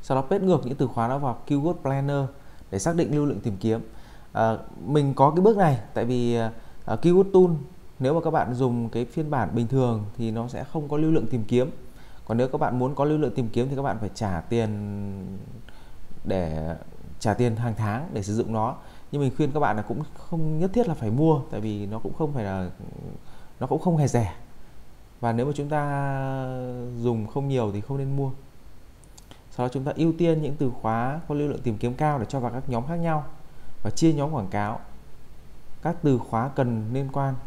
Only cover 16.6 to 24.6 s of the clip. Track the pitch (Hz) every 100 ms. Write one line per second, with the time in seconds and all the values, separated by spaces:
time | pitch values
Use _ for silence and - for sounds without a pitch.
16.6 | 80 82 - - - - 110 101 120 110
17.6 | 120 107 107 110 170 - 98 107 107 110
18.6 | 110 - - - - 143 139 - 151 147
19.6 | 143 107 104 110 156 - - 165 160 156
20.6 | 185 214 214 156 110 117 160 151 131 104
21.6 | 107 104 101 113 - - 156 139 101 95
22.6 | 92 - - - - - - - - -
23.6 | 131 156 185 165 139 120 101 - - -